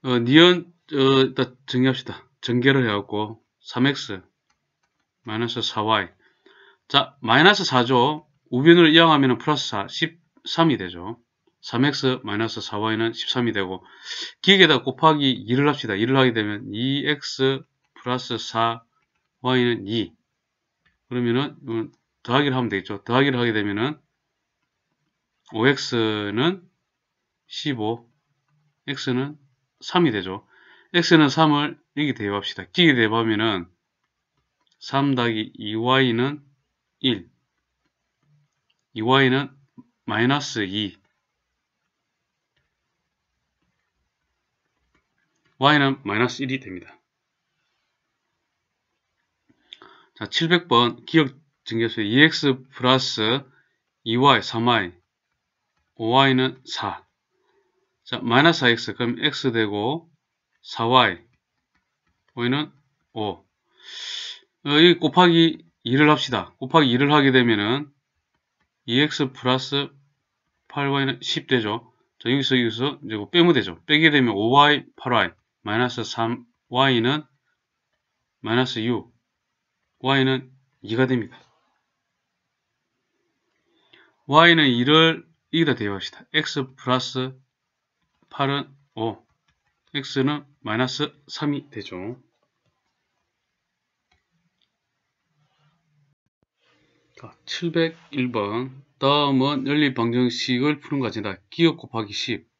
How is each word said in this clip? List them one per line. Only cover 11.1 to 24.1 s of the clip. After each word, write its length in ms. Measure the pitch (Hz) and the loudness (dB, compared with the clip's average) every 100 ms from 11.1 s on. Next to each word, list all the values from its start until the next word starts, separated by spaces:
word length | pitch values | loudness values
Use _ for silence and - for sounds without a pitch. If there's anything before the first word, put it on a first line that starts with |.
| 117 _ _ _ _ | -16 _ _ _ _
삼 220 | - 120 | -8 -2
엑스 360 | 139 139 131 127 | -2 0 -4 -4
마이너스 360 | 107 104 113 110 | -6 -6 -6 -6
사 180 | - 104 | -10 -6
와이는 360 | 110 110 113 | -4 -2 -4
십삼이 380 | 113 - 127 120 | -6 -6 -2 -2
되고, 300 | 101 92 92 - - - - - - | -2 -6 -8 -14 -20 -16 -14 -14 -4
기역에다 400 | 180 196 170 135 | 2 6 6 6
곱하기 480 | 123 131 160 151 139 | 0 2 2 4 0
이를 380 | 113 104 127 143 | -2 -2 0 2
합시다. 260 | 139 113 | 0 -4
이를 220 | 98 117 135 | -2 0 2
하게 160 | 127 | 2
되면 320 | 113 104 104 113 | 0 -4 -6 -10
이 320 | 104 127 139 135 | -6 -4 -4 -4
엑스 560 | 143 - - 135 135 - _ _ | -6 -8 -2 -2 -2 -8 _ _
플러스 420 | _ - 123 123 113 | _ -6 -6 -6 -8
사 460 | - 113 117 117 _ _ _ _ _ _ | -6 -2 -2 -2 _ _ _ _ _ _
와이는 460 | 127 127 123 113 98 | -2 2 2 -2 -4
이. 260 | 117 92 _ _ _ _ _ _ _ _ _ _ | -6 -6 _ _ _ _ _ _ _ _ _ _
그러면은, 480 | 123 120 117 147 - 139 | -4 -2 0 -2 -8 -10
음, 240 | - 170 _ _ _ | -8 -8 _ _ _
더하기를 320 | - 131 147 131 | -2 0 0 -2
하면 120 | 120 | -2
되겠죠. 360 | 98 92 101 | -4 -6 -14
더하기를 340 | - 123 139 123 | -2 0 0 0
하게 140 | 120 | -2
되면은 460 | 107 101 101 131 151 _ | -2 -2 -4 -4 -6 _